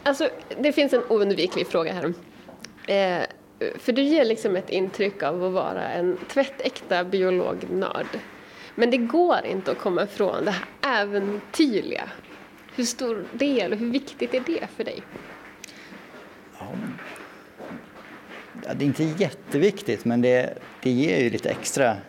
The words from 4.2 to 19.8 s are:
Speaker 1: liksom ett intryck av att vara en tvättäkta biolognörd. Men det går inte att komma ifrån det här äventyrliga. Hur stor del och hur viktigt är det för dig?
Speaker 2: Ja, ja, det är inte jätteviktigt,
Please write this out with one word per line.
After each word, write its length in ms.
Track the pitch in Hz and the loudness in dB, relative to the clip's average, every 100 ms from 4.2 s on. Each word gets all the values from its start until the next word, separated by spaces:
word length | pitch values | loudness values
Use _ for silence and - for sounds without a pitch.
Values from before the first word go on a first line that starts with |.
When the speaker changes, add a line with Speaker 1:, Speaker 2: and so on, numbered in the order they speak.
| 233 | 4
Speaker 1:
liksom 300 | 226 220 185 | 2 0 0
ett 140 | 190 | 0
intryck 540 | 185 190 190 196 196 | -2 -2 0 -2 0
av 200 | 143 175 | -2 0
att 80 | 185 | 0
vara 380 | 185 - 92 - | 0 -2 -2 -4
en 280 | 175 180 - - | 0 0 0 -2
tvättäkta 760 | 277 269 - 175 - - 180 | 0 0 0 -4 -4 0 0
biolognörd. 1040 | 180 196 185 180 175 180 185 185 190 - - - - - - - - - | 2 2 2 2 0 -2 -4 -2 -2 -4 -6 -8 -12 -20 -20 -20 -14 0
Men 160 | 233 | 2
det 60 | 247 | 4
går 480 | 233 294 349 233 - | 2 4 6 4 2
inte 260 | 190 185 | -2 -2
att 60 | - | -2
komma 240 | 208 175 | 0 0
ifrån 420 | 202 - 196 - 180 | -2 0 0 2 -2
det 60 | |
här 500 | 185 - - 277 233 | -2 -8 -6 0 0
äventyrliga. 1040 | 202 202 196 208 - - 302 202 - - - - - - - - - - | 0 0 -2 -4 -8 2 2 2 -2 -6 -8 -12 -18 -20 -20 -20 -14 -4
Hur 80 | |
stor 420 | 233 - 254 220 165 | -4 -2 -4 -4 -6
del 380 | 240 285 262 180 | 0 2 2 0
och 60 | 208 | -2
hur 140 | 233 | 0
viktigt 420 | 254 - - 240 | -2 -4 -6 -2
är 100 | 254 254 | -2 0
det 200 | 330 - - | -4 -4 -8
för 80 | |
dig? 200 | 214 - - - - - - - - - - - - - - - - - | -8 -8 -12 -16 -16 -18 -20 -18 -18 -18 -20 -20 -20 -20 -20 -20 -20 -16
Speaker 2:
Ja, 80 | 95 - - - - - - - - - - - - - - - - - - - - | -10 -8 -8 -10 -14 -16 -18 -20 -20 -16 -14 -14 -16 -20 -20 -20 -18 -18 -16 -14 -8
ja, 80 | |
det 100 | 131 | -2
är 40 | 143 | 0
inte 160 | 131 | 0
jätteviktigt, 1000 | 156 160 185 - - 143 190 202 | -2 0 -2 -2 -4 2 2 2